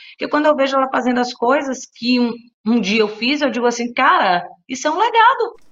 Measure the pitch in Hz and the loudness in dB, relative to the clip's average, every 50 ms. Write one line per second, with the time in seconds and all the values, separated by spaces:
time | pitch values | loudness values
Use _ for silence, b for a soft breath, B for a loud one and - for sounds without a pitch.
0 | B B B _ - 269 - 294 302 311 302 254 269 269 269 269 269 262 - 269 | B B B _ -8 -4 -2 0 2 2 2 2 0 0 2 0 -2 0 -2 -2
1 | 233 247 247 240 247 247 - - 240 233 269 302 294 269 254 240 - - _ - | -2 0 0 0 -2 -4 -4 -4 0 0 0 0 0 -4 -8 -8 -10 -18 _ -8
2 | 226 240 254 247 240 233 220 - - - _ _ _ 214 240 233 196 185 208 226 | -2 0 0 2 0 0 -2 -8 -14 -20 _ _ _ 0 0 2 2 0 0 0
3 | 214 208 - - 233 247 294 294 294 262 214 247 233 240 233 240 240 240 240 - | 0 0 -2 -4 -2 -2 -2 0 0 -2 -2 0 0 -2 -2 -2 -6 -6 -2 0
4 | 262 277 359 349 247 196 175 175 175 - - _ _ _ 262 254 - 302 311 359 | 2 2 4 2 2 2 0 0 -2 -6 -16 _ _ _ -12 -6 -4 -4 -2 0
5 | 427 480 440 453 440 480 539 494 440 - - - - - | -2 0 2 4 4 4 4 2 -2 -4 -6 -14 -20 -20